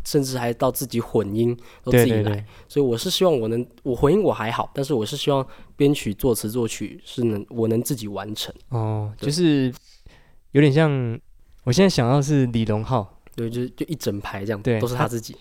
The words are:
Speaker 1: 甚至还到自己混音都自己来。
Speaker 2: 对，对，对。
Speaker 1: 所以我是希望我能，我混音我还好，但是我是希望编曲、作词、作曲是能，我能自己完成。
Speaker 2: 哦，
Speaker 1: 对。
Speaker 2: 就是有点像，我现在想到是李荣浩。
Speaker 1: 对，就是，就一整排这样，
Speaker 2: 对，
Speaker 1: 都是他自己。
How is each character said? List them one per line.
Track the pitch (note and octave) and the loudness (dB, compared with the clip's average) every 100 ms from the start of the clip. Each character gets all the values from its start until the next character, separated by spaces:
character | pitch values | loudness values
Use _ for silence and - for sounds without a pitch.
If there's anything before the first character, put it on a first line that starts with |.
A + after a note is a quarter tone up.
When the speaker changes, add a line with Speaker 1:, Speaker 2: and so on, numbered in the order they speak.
Speaker 1:
甚 | - D3+ | -2 0
至 | C3 C3 | 0 -2
还 | A#2+ | -4
到 | A#2+ C3 | 0 -2
自 | - C3 | -2 -4
己 | A#2 | -4
混 | A2 A#2 G2+ | -2 -2 0
音 | G#2+ A#2 A#2+ - - | 0 0 -2 -10 -10
都 | - | 2
自 | B2 | 4
己 | B2 | 6
来。 | A2 | 4
Speaker 2:
对， | |
对， | G#2+ | 0
对。 | G2+ G#2 - - | -2 -8 -18 -6
Speaker 1:
所 | D3 | 0
以 | C3+ | 0
我 | A2+ | 0
是 | F#3 | -2
希 | - | 2
望 | F#3 C#3+ | 2 2
我 | A2 | 0
能， | A#2 B2 - | -4 -6 -8
我 | C#3+ A#2+ | -6 0
混 | C#3+ | 4
音 | G3 | 4
我 | E3+ | 2
还 | A2 A2 | 0 -4
好， | A#2 G2+ | -4 -6
但 | - | -4
是 | C#3 | -2
我 | C3+ G#2+ | -2 -2
是 | C#3+ | -4
希 | - | 0
望 | C#3 C3 - - - | 0 -2 -10 -12 0
编 | C#3+ | 2
曲、 | D3 A2+ | 2 -2
作 | G2 C3 A2 | -2 0 0
词、 | G#2+ | -2
作 | A#2+ A2+ | -2 -4
曲 | - G2+ - - | -4 -10 -12 -12
是 | - | -2
能， | A#2 G#2 - | -2 -2 -6
我 | A#2+ A2+ | -2 0
能 | A2+ | 0
自 | - C3+ | 0 -4
己 | G#2 | -6
完 | G2 G#2 G#2+ | -8 -8 -8
成。 | - - - | -10 -12 -6
Speaker 2:
哦， | A#2 A2 G#2+ G#2+ G#2+ | -4 -2 -4 -6 -6
Speaker 1:
对。 | B2+ | -4
Speaker 2:
就 | |
是 | D#3 E3+ C#3+ B2+ B2 _ - - - _ - _ | 2 4 4 0 -4 _ -20 -20 -20 _ -20 _
有 | C3+ | 4
点 | D3 | 6
像， | C#3+ D#3 C#3 A#2+ A2+ - - - - | 6 4 2 -2 -6 -12 -20 -20 -8
我 | - | 0
现 | B2 | 4
在 | G3 | 4
想 | - A#2+ | 4 4
到 | C#3+ | 4
是 | C#3 D3 B2+ | 2 2 2
李 | A#2 | 0
荣 | A2 G#2+ | 0 0
浩。 | A2 C3 G2 - - - | 0 -2 -2 -12 -16 -8
Speaker 1:
对， | A2+ | -6
就 | A#2+ | -4
是， | B2+ | -6
就 | - D3 | -6 -8
一 | D3+ | -4
整 | A#2+ G2+ | -4 -4
排 | - G2 | -8 -8
这 | G2 | -6
样， | G#2 | -4
Speaker 2:
对， | A2+ A2+ | 0 0
Speaker 1:
都 | A#2+ | 0
是 | B2 | -2
他 | A2 | -2
自 | A#2 | -4
己。 | A2 - | -8 -14